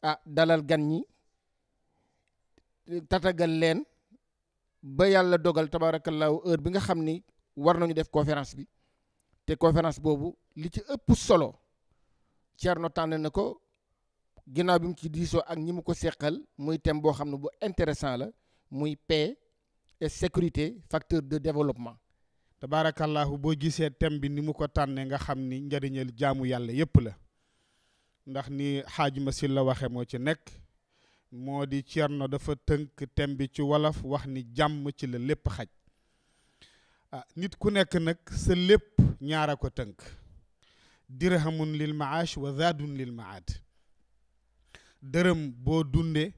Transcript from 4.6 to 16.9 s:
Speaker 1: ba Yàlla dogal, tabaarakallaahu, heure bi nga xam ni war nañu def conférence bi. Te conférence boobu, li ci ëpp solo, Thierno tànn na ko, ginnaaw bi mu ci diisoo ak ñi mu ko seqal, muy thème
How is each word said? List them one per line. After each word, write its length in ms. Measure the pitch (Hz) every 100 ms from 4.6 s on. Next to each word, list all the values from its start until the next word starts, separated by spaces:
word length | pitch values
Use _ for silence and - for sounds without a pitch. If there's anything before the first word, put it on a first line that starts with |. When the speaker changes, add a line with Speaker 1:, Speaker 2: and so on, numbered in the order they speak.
| _ _
Speaker 1:
ba 260 | 139 135 190
Yàlla 300 | 196 180 175
dogal, 320 | 160 156 160
tabaarakallaahu, 720 | 170 160 160 156 151 156 156 180
heure 160 | 165
bi 80 | 147
nga 80 | 185
xam 200 | 196 175
ni 200 | 156 165 _ _ _ -
war 220 | 143 165
nañu 160 | 170
def 160 | 160 160
conférence 460 | 156 147 147 135 131
bi. 120 | 139 _ _ _ _ _ _ _ -
Te 100 | 156
conférence 440 | 165 160 165 143
boobu, 360 | 151 147 156 - _ -
li 140 | 160
ci 120 | - 208
ëpp 200 | 277 - 254
solo, 400 | - 214 107 - _ _ _ _ _ _ _ _ _ _
Thierno 320 | 180 175 165
tànn 280 | - 160 160
na 80 | 156
ko, 320 | 190 220 - _ _ _ _ _ _ _ - -
ginnaaw 260 | 135 175 175
bi 80 | 170
mu 80 | 170
ci 140 | 160
diisoo 320 | 156 170 170 -
ak 100 | 165
ñi 140 | 160
mu 100 | 180
ko 100 | 165
seqal, 420 | 170 165 - 147 165 - -
muy 200 | 143 160
thème 220 | -